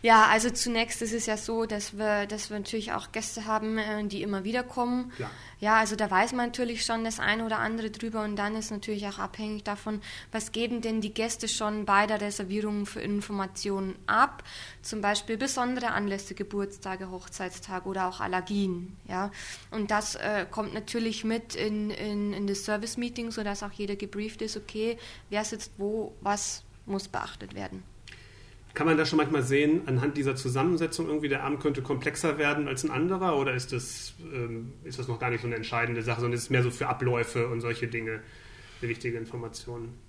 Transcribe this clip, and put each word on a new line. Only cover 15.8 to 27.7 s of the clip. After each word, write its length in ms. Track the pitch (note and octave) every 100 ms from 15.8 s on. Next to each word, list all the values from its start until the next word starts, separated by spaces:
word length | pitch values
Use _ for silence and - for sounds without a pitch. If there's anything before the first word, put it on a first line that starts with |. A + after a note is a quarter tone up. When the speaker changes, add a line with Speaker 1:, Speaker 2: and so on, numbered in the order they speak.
| A#3+
Speaker 1:
Anlässe, 420 | - G3+ G3 G3
Geburtstage, 800 | F#3+ G3+ G3+ G3 G3 G3 F#3 F#3+
Hochzeitstage 760 | F#3 - - F#3 - - F#3 F#3
oder 200 | F#3+ F#3
auch 100 | F3+
Allergien. 800 | G3+ F#3 F3+ G3+ G3 F3 F3+ F#3+ -
Ja. 240 | F#3 G3+ - - - -
Und 220 | A3 G3+
das, 240 | G#3+ G#3+ -
äh, 300 | - G#3 F#3
kommt 240 | - G#3
natürlich 480 | A3 A3 A#3 A3+ G#3
mit 320 | A3 A3+ A3+
in, 360 | - G#3+ G#3+ G#3
in, 420 | - G#3 G#3 G#3
in 160 | G3 G3+
das 160 | G3
Service-Meeting, 680 | G#3 G#3 A3+ - A#3+ A#3+ A3+
sodass 320 | A3+ G#3 G3+
auch 80 | G#3
jeder 240 | G3+ G3+
gebrieft 480 | G3+ G3 G3 G#3+ G#3+
ist, 140 | A3 G#3+
okay, 420 | G#3+ G#3+ A3 A#3 - - -
wer 140 | G#3
sitzt 260 | G#3+ A3 - -
wo, 340 | G3+ A3 G#3+ -
was 420 | G3+ G3+ - - - - -
muss 200 | G2 -
beachtet 480 | - - - G2
werden. 300 | - F#2+